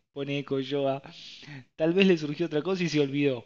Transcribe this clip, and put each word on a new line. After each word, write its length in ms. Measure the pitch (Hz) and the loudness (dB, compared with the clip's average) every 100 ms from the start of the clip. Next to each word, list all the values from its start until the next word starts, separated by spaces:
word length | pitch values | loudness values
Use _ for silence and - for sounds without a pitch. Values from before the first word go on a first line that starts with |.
| _ | _
pone 240 | - 139 143 | -10 -4 -4
Eco 220 | 135 135 | -2 -4
Yoa, 420 | 131 143 139 139 165 170 - - - 143 127 - | -2 0 0 -2 -8 -18 -20 -18 -16 -18 -18 -2
tal 160 | 160 | 2
vez 140 | 180 190 | 4 6
le 100 | 170 | 4
surgió 300 | 151 151 170 | 0 -4 -2
otra 160 | 151 | -2
cosa 220 | 151 190 | -2 -2
y 40 | 175 | 0
se 120 | 147 | 2
olvidó, 440 | 139 143 143 123 | 2 2 0 0